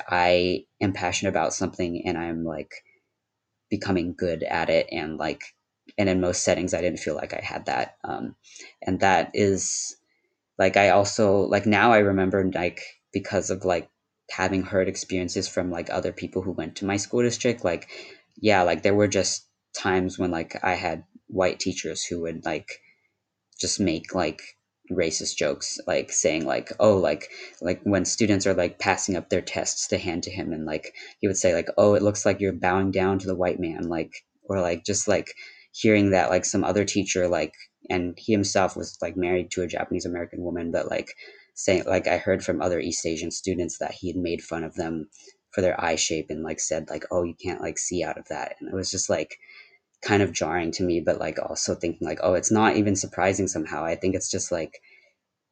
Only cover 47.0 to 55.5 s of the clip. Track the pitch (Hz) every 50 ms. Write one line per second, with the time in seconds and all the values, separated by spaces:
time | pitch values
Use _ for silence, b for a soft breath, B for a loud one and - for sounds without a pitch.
47 | - - 90 90 87 85 82 - - 92 85 - - 85 85 - - - - 87
48 | 78 76 - - - - 78 69 62 - - - - - - 95 92 - 95 95
49 | - - 95 80 78 - - B B B B B B B B B B _ _ _
50 | - - 104 98 101 90 85 - 90 76 82 90 82 82 82 - 92 90 85 85
51 | 80 90 85 - - 80 78 - - - - - - - 90 - - 85 82 -
52 | 87 80 78 - - 90 90 85 - - 107 107 110 104 - 104 104 104 98 92
53 | - - - - 87 98 98 98 95 87 - 82 78 - 78 73 80 82 85 -
54 | - 95 92 90 - - - 92 - - 90 82 80 - - b b b b b
55 | b b b b _ _ _ _ _ _